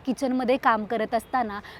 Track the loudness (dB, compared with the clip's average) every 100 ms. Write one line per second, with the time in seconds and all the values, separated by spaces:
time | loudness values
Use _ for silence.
0 | 0 -2 0 0 2 4 4 2 0 -2
1 | 0 -2 -2 -2 -2 -6 -12